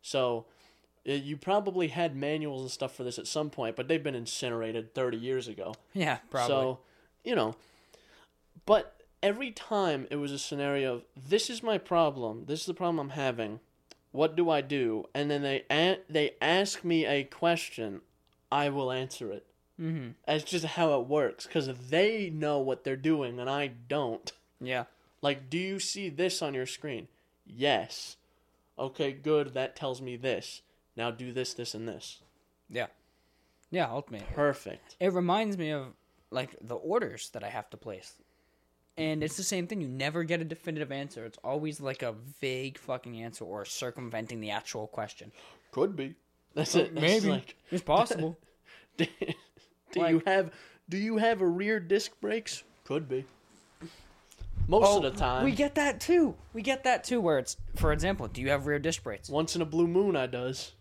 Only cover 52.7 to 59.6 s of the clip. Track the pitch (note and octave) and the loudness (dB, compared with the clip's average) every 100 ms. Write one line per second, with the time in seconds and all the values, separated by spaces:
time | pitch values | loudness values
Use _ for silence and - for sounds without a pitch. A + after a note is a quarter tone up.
52.7 | _ - C#3+ D3+ C3 C3+ - _ - _ | _ -4 -4 -2 -4 -6 -18 _ -20 _
53.7 | _ E3 - - - _ - - - - | _ -20 -18 -20 -20 _ -14 -8 0 4
54.7 | F#3+ G3+ G3+ C#3+ - C3 B2+ C#4 A3 C#4+ | 8 8 8 4 2 2 2 2 2 0
55.7 | D4 C#4+ - - F4 D4 - - A3+ A3 | 2 0 0 4 6 6 2 -10 -6 -2
56.7 | C4 C4+ B3 - A#3+ F3 D3 B2 - - | 0 2 2 2 2 4 2 2 -6 -6
57.7 | - D#3+ D3+ E3+ G3 A2+ A2 C3 C#3+ C#3 | 2 4 4 2 0 -4 -4 2 2 2
58.7 | D3 D3 D#3+ - G2+ - C#3+ E3 F3 | 0 0 -2 -6 -10 -2 0 0 0